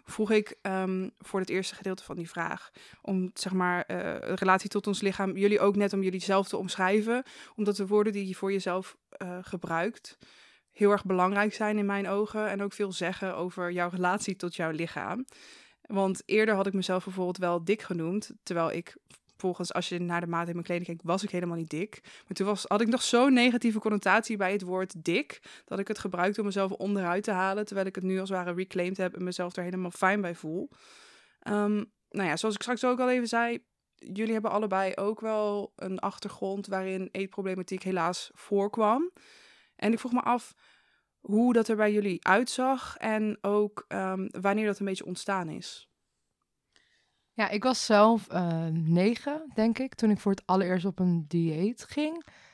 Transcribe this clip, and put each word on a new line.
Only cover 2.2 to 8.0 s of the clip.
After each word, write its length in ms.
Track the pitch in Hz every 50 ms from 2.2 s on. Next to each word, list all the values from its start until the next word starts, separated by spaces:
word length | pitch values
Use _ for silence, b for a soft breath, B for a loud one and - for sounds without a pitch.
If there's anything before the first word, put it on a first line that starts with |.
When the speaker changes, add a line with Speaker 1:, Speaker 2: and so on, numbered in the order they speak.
| 165 -
Speaker 1:
vraag 420 | - 175 165 - - - - - B B B B B B
om, 280 | B - 190 185 185 185 -
zeg 180 | - - 185
maar, 300 | 185 185 180 180 175 175
eh, 520 | - - 180 180 185 - - - - - 185
relatie 340 | - 190 190 185 190 - 196
tot 180 | - 202 -
ons 140 | 208 190 -
lichaam, 360 | 208 196 190 - 196 196 165
jullie 240 | 196 202 202 208 -
ook 160 | - 202 196
net 160 | 202 202 196
om 100 | 202 196
jullie 180 | 190 185 185 185
zelf 280 | - 202 196 196 190 -
te 80 | -
omschrijven. 640 | - 190 175 - 196 185 185 208 220 208 226 240 254 269 B B B B B B
Omdat 200 | - 208 208 202
de 100 | 208 196
woorden 260 | 185 208 208